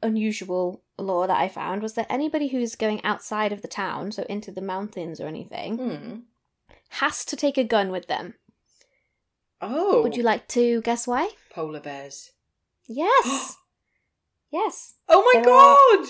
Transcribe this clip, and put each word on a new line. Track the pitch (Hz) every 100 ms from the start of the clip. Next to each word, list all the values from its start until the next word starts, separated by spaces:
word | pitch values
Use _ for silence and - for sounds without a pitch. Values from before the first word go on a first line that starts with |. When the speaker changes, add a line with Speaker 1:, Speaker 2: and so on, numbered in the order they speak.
Speaker 1:
unusual | 226 220 214 214 190 180 180 190 _ -
law | 190 180 185
that | 240
I | 185
found | - 156 190
was | 220
that | 220 220
anybody | 254 302 311 285
who's | 254 240 -
going | 220 214 -
outside | 208 - 214 214
of | 208
the | -
town, | - 190 147 170
so | 214 -
into | 208 214
the | 185
mountains | 190 185 208 202 165 156
or | 147
anything, | 156 - - - 226
Speaker 2:
Hmm. | 254 156 214 214 - _ _ _ _ _ _ -
Speaker 1:
has | - - -
to | 277
take | 285 269
a |
gun | 226 226 190
with | 185 -
them. | - 175 - _ _ _ _ _ _ _ _ _ _ _ _
Speaker 2:
Oh. | 196 262 392 196
Speaker 1:
Would | 151 233
you |
like | 233 220 _
to | 247 240 233
guess | 226 233 -
why? | 247 359 - _
Speaker 2:
Polar | - 160 151
bears. | 143 139 139 139 - _ _ _ _ _ _
Speaker 1:
Yes. | 233 339 523 330 262 - -
Speaker 2:
<gasps> | _ _ _ _ _ _ _ _ _
Speaker 1:
Yes. | 311 403 - - - -
Speaker 2:
Oh | 339 440
my | 494
Speaker 1:
There | 480
are | 494 - 554 539 392
Speaker 2:
God! | 269